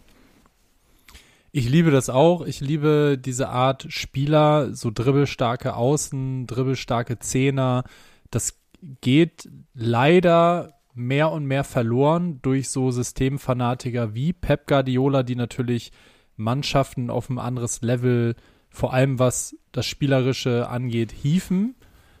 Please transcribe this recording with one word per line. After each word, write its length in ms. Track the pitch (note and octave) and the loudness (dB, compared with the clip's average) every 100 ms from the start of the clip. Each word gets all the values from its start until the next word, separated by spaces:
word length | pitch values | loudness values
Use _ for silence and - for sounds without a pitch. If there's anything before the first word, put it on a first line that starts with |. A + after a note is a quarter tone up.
| _ _ _ _ _ _ _ _ _ _ _ - _ _ _ | _ _ _ _ _ _ _ _ _ _ _ -20 _ _ _
Ich 180 | D3 A#2+ | -4 2
liebe 220 | D3+ E3 | 4 6
das 200 | C3+ B2 | 4 2
auch. 360 | B2 D#3+ F3 C#3+ | 4 4 4 -2
Ich 140 | - | -6
liebe 580 | C#3 D#3 D3+ D3+ D3 C3+ | -4 0 2 2 2 0
diese 300 | C3 B2 B2+ | -2 -4 -2
Art 380 | B2 C3 C3+ - | 0 0 0 -6
Spieler, 840 | - - C3 C#3+ D3+ D3+ D3+ A#2 | -10 -8 -4 2 4 4 4 0
so 160 | A#2 A#2+ | -4 -6
dribbelstarke 840 | G#2+ A#2+ C#3 - - A#2+ A#2 C3 | -2 2 2 2 0 -2 -2 -4
Außen, 720 | A2+ B2 D3+ - C3+ C3 C3 B2 | 0 0 0 -2 -6 -6 -6 -6
dribbelstarke 720 | A#2 C3 C3 - A#2+ A#2+ A2+ | -2 -2 -2 -2 -4 -4 -6
Zehner. 680 | - C3 C3+ C3+ B2+ B2+ B2+ - - _ - | -4 0 0 2 0 0 -4 -12 -20 _ -8
Das 300 | A#2 - - _ _ E3 C3+ | -6 -6 -10 _ _ -20 -6
geht 480 | B2 C#3 E3+ - - - - | 2 4 4 -2 -20 -20 -20
leider 1000 | B2+ A2+ A#2 C#3 F3+ F3 E3+ E3+ F3 - _ _ | -6 -2 2 4 6 6 4 4 2 -4 _ _
mehr 380 | A#2+ A#2+ C#3 D#3+ | -8 -2 0 0
und 140 | D#3+ C#3 | -2 -2
mehr 180 | C3+ | -2
verloren 760 | C3+ C3 A#2 A#2+ C#3 E3+ F3 C3+ | -2 -2 0 2 2 2 -2 -4
durch 260 | C3+ C3+ B2+ | -2 0 -2
so 220 | C#3 C3 | -2 -2
Systemfanatiker 1200 | B2 B2 - C3 C#3 - B2+ A#2+ B2+ C3 A#2+ A2+ | -2 -4 -2 -2 -2 -2 0 0 -2 -4 -4 -4
wie 180 | A2 D3 | -2 -4
Pep 340 | - - D3 - | -2 -2 -2 0
Guardiola, 560 | C#3 C3 B2+ C3+ C3+ | 0 2 0 2 2
die 140 | B2 B2 | 0 -4
natürlich 540 | A#2+ - A#2+ A#2+ - - - _ _ - | -4 -4 -2 -2 -6 -20 -20 _ _ -8
Mannschaften 720 | A2 C3+ C#3 C#3+ C3 - A#2+ | -4 -2 0 0 0 -4 -4
auf 180 | A#2 - | -4 -4
ein 100 | B2 | -6
anderes 440 | A#2+ B2 A#2+ - | -6 -4 -6 -4
Level, 520 | A2 B2 B2 B2 A#2 A#2 _ _ _ | -2 0 2 2 0 -4 _ _ _
vor 220 | - A#2+ | -6 -2
allem 260 | C3 C#3 B2+ | 2 2 2
was 380 | B2+ - - - _ | 0 0 -8 -14 _
das 140 | B2+ - | -8 -6
Spielerische 840 | - C#3+ C3+ B2+ B2+ C3 A#2+ A#2+ | -2 0 2 2 0 0 0 -2
angeht, 440 | B2 B2+ A#2 A2+ | -4 -4 -2 -4
hieven. 640 | - C#3 F3+ - F#3 A3+ - _ _ _ _ | -4 0 0 0 -2 -2 -6 _ _ _ _